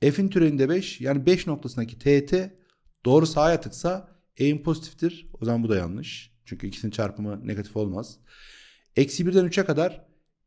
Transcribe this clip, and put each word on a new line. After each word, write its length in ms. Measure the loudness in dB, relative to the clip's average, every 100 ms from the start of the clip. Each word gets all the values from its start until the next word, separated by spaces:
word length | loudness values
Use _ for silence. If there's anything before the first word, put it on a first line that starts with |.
F'in 280 | 2 2 2
türevinde 400 | 4 4 4 2
beş, 320 | 2 -2 -6
yani 240 | -2 0 2
beş 220 | 2 0
noktasındaki 520 | -6 -6 -6 -8 -2
teğeti 560 | 4 4 4 -2 -2 -10 _ _ _ _ 4
doğru 200 | 4 4
sağa 260 | 2 2
yatıksa 680 | 2 -2 -6 -4 -4 -8 _ _ -2
eğim 260 | 0 0
pozitiftir. 680 | -2 -4 -6 -4 -4 -4 -14 -8
O 40 | -2
zaman 180 | -2
bu 60 | 0
da 60 | 0
yanlış. 580 | -2 -8 -10 -14 -18 _ -16
Çünkü 220 | -12 -10
ikisinin 240 | -8 -8
çarpımı 560 | -4 -6 -6 -10 -8 -8
negatif 300 | -8 -8 -6
olmaz. 420 | -6 -6 -10 -18 _ -20 -20 -20 -20 _ _ 0
Eksi 320 | 0 0 2
birden 180 | 4 4
üçe 180 | 2 0
kadar, 400 | 0 0 -4 -16 _ _ _